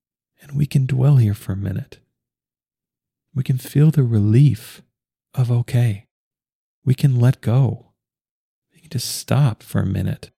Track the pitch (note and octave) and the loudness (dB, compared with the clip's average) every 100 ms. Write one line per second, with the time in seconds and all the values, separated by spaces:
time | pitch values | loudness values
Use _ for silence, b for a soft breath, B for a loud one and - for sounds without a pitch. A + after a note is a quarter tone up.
0 | _ _ _ _ C#3+ C#3+ C#3+ C#3+ C3 C3 | _ _ _ _ -8 -4 -2 -2 -2 0
1 | C3+ C3+ G#2+ G2+ - G2 G2 F#2+ - - | 2 4 2 -2 -8 -8 -6 -8 -12 -20
2 | _ _ _ _ _ _ _ _ _ _ | _ _ _ _ _ _ _ _ _ _
3 | _ _ _ C3 C3 B2+ - C#3+ D#3 D3 | _ _ _ -6 -4 -4 -2 2 2 2
4 | A#2+ A2 G#2 A#2 D3 G#2 - - _ _ | 0 2 2 4 4 0 -8 -20 _ _
5 | _ _ _ - A#2+ A#2+ - A#2+ A#2+ G2+ | _ _ _ -4 -2 -2 -2 0 0 -4
6 | - _ _ _ _ _ _ _ B2+ B2+ | -12 _ _ _ _ _ _ _ -4 0
7 | C#3+ B2 A#2+ - A2+ B2 A#2+ G#2+ _ _ | 0 2 2 0 0 0 0 -4 _ _
8 | _ _ _ _ _ _ _ _ - B2+ | _ _ _ _ _ _ _ _ -12 -10
9 | - - - A#2 C#3 G#2 - G#2+ G2 G2 | -8 -10 -4 0 0 -2 -8 -4 -4 -4
10 | G2 - - | -4 -6 -14